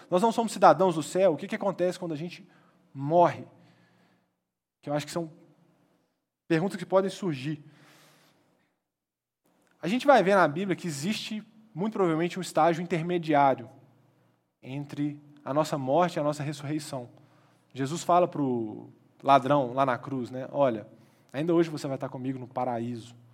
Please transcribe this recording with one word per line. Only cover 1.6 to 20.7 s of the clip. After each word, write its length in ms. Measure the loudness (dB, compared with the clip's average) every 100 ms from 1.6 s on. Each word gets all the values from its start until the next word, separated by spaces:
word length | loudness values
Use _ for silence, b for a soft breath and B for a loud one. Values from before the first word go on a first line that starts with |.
| -4 -2 -4 -4
quando 140 | -8
a 40 | -8
gente 300 | -10 -14 -20 b b b _
morre?" 540 | -8 2 6 6 2 -14 _ b b b b b b b _ _ _ _ _
Que 80 | -4
eu 60 |
acho 120 | -4 -4
que 60 |
são 180 | -8 -8 -12 _ _ _ _ _ _ _ _ _ _ 0
perguntas 300 | 0 0 -6
que 80 | 0
podem 240 | 2 2
surgir. 520 | -4 -6 -4 -6 -8 -12 b b b b b b b _ _ _ _ _ _ _ _ _ _ _ _ _ _
A 80 | -4
gente 180 | 0 4
vai 160 | 6
ver 120 | 6
na 140 | 4 4
Bíblia 260 | 2 -4
que 120 | -4 -4
existe, 580 | -6 -4 -4 -6 -10 -12 _ _
muito 180 | -6 -6
provavelmente, 460 | 0 2 2 -2 -4
um 40 |
estágio 400 | -4 2 4 2
intermediário 880 | -2 -4 -2 -4 2 4 4 2 -4 -20 _ _ _ _ _ _ _ _
entre 560 | -12 -10 -10 -6 -6 -6 -18 -16
a 100 | -4
nossa 240 | -2 -2 -2
morte 380 | 0 2 2 0
e 40 |
a 40 |
nossa 180 | -4 -4
ressurreição. 640 | -6 -8 -6 -8 -8 -12 -12 -20 b b b b b
Jesus 300 | -6 -6 -4
fala 240 | 2 4 4
pro 640 | 0 -2 -2 -4 -10 -16 -20 _ _
ladrão 500 | 4 4 6 2 2
lá 140 | 0 0
na 100 | 0
cruz, 340 | -4 -8 -6
né? 160 | -10 -8
"Olha, 360 | 0 0